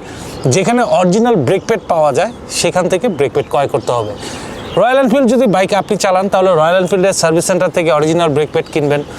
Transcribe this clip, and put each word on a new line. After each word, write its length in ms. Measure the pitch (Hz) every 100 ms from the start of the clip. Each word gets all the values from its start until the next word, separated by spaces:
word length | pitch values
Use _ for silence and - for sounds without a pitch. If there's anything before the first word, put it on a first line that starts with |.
| - - - - 139
যেখানে 360 | 143 196 240
অরিজিনাল 520 | 226 165 185 196 240
ব্রেক 280 | 220 127 190 -
প্যাড 140 | 226 -
পাওয়া 240 | 170 151
যায়, 200 | 135 202 240 -
সেখান 380 | - 175 180 175
থেকে 200 | 185 247
ব্রেক 240 | 151 139
প্যাড 120 | 143 -
ক্রয় 180 | 151 139
করতে 240 | 135 107
হবে। 200 | 123 104 101 - - - - - -
রয়্যাল 220 | 214 269
এনফিল্ড 300 | 262 262 254
যদি 180 | 247 254
বাইক 280 | 185 190
আপনি 220 | 202 - 196
চালান, 320 | 202 185 196
তাহলে 260 | 202 190
রয়্যাল 280 | 170 160 185
এনফিল্ডের 300 | 175 190 185
সার্ভিস 340 | 185 165 160 165
সেন্টার 240 | 185 180
থেকে 220 | 190 165
অরিজিনাল 360 | 151 156 165 170
ব্রেক 200 | 139 151
প্যাড 120 | 160 -
কিনবেন, 300 | 160 143 143 147